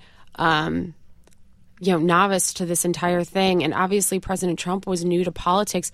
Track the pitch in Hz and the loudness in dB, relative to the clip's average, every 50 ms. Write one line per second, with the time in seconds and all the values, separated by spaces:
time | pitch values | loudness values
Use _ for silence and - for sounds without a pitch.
0 | - - - - - - - - 160 165 160 151 156 160 160 175 180 180 156 - | -6 -14 -20 -20 -20 -20 -6 0 2 2 2 2 0 0 -2 -4 -4 -6 -10 -16
1 | - - - - - - - _ - - - - - - - - 180 190 185 160 | -20 -20 -20 -20 -20 -20 -20 _ -20 -20 -20 -20 -20 -20 -20 -4 0 0 2 2
2 | 151 175 170 175 196 202 196 185 - - - - 190 170 175 165 - 175 175 - | 4 4 4 4 4 4 2 0 0 -2 -4 -4 -4 -4 -2 -2 0 -2 -2 -2
3 | 180 175 180 175 175 - - 190 190 185 185 175 147 156 147 - 185 185 202 208 | 0 0 0 0 -2 -2 -2 0 2 2 2 2 2 0 0 0 0 0 0 0
4 | 185 - 202 185 - - 190 185 - 180 165 - - 175 180 190 190 - 185 170 | 0 0 -2 -4 -4 -4 -4 -2 -2 -2 -2 -2 -2 -4 -4 -4 -2 -4 -4 -2
5 | 170 175 175 175 180 180 170 - - 180 180 196 214 - - 180 170 - | 0 0 0 2 0 0 -4 -4 -2 0 2 2 2 0 -2 -4 -4 -4